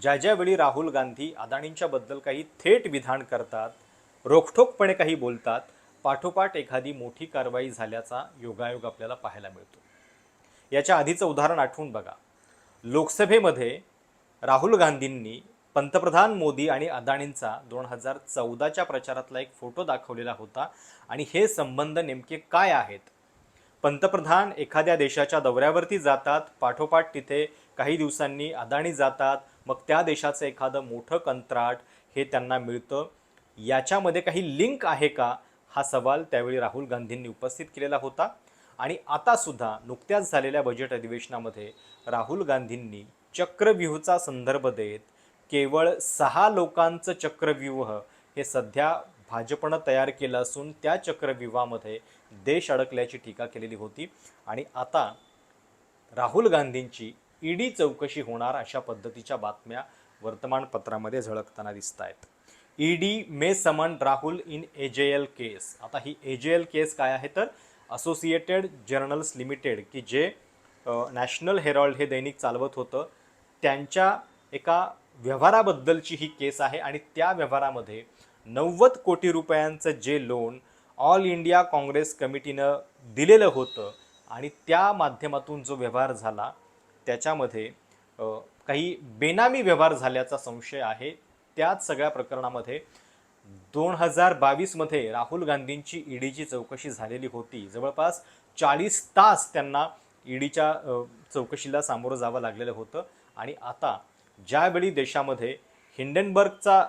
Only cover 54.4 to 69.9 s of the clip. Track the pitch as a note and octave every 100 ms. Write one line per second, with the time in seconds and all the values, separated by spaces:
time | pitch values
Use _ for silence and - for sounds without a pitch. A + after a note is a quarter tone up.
54.4 | - A#2 D3 B2+ B2+ D#3+ G#2+ - _ _
55.4 | _ _ _ _ _ _ _ A#2 A#2+ E3+
56.4 | A3+ D#3+ C3+ B2+ B2 - A2+ - _ _
57.4 | D#3+ F3 B3+ - D3 B2+ C#3+ D3+ A#2 A#2
58.4 | B2 C#3 - C3 A#2+ G2+ A#2 A#2 A2+ B2+
59.4 | G#2 G#2 A2+ A#2+ C#3 _ _ _ A2 A2
60.4 | C3 C3 C3+ A2 A2+ A2 A2 B2+ A2 G#2+
61.4 | - - G#2 G2+ - - F#2 - - _
62.4 | _ _ _ - D#3 E3+ G3 G#3+ F3+ C#3+
63.4 | E3 F#3+ E3 D3+ E3 D#3+ C3+ C3+ D3+ F3
64.4 | E3 D3+ E3 C#3+ C3+ A#2 C#3 C#3+ C#3 -
65.4 | A2+ G2 - - A2 C#3 C#3+ C#3+ C3+ B2+
66.4 | D3 E3+ E3 D#3 D#3 - C3 B2+ D3 F#3+
67.4 | A#3 - _ _ - B2 E3 D#3+ E3 E3
68.4 | E3 F#3 F#3+ B2+ A2+ C3+ C3+ D3 D3 B2+
69.4 | C3 C3+ C#3 G#2 G2+